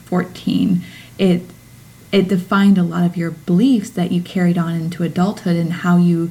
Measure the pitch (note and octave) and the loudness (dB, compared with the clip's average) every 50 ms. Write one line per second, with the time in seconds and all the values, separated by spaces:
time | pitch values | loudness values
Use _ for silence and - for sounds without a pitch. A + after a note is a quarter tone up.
0 | - - - F3 F3+ - - - - F#3+ - - F#3 - F#3 F3+ - - - - | -8 -4 -2 -2 -2 -4 -8 -10 -4 -2 -2 0 0 0 0 -2 -4 -6 -16 -20
1 | - - - - G3 F#3 F3 F3+ - - - - - - - - - - - - | -20 -14 -6 -2 0 2 2 0 -2 -8 -18 -20 -20 -20 -20 -20 -20 -20 -20 -20
2 | - - - G3+ F3+ F3+ G3+ F3+ F3+ - G#3 G3 G3 G3+ G3 F#3 F3 E3+ E3 F3 | -8 -2 0 0 0 2 0 -2 -2 0 0 4 4 4 4 4 2 0 0 0
3 | F3 E3+ F3 F3+ E3+ E3 D#3+ - - - F3 F3 A3+ C#4 C4 A3 G3 - - - | -2 -2 -2 -2 -6 -6 -8 -8 -4 0 2 4 4 4 2 2 0 -4 -4 -4
4 | F3 - - F3 F3 - - F#3+ F3+ F3 F3 F3+ E3+ E3+ E3+ E3 D#3+ E3 - - | -2 -2 -2 -2 -4 -2 -2 0 2 2 2 0 -2 -2 -4 -4 -4 -6 -6 -4
5 | F3 E3 D#3 F3+ F3+ G3+ G#3+ - - F#3 E3+ E3+ E3+ E3 F3 - - F3+ F3 F3 | -4 -4 -2 -2 -2 -2 -2 -4 -2 -2 -2 0 -2 -2 -4 -4 0 2 4 4
6 | F3 F3 E3+ E3 E3 E3+ | 4 4 2 2 -2 -4